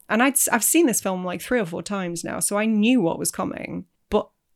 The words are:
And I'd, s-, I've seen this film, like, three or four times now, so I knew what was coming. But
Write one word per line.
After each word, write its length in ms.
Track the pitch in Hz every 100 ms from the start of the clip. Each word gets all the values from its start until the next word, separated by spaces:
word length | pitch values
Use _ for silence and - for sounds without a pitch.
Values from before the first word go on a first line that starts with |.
| -
And 160 | 214
I'd, 100 | 262
s-, 140 | 262 -
I've 120 | 233
seen 220 | - 320 320
this 140 | 208
film, 220 | 196 185 180
like, 160 | 180
three 180 | - 247
or 60 | 175
four 180 | 175
times 400 | 175 202 180 170
now, 160 | 170 -
so 180 | - 202
I 80 | 220
knew 360 | 214 214 254
what 180 | 165 -
was 120 | 170
coming. 540 | - 190 - - 180 - _ _
But 200 | 208 - _ _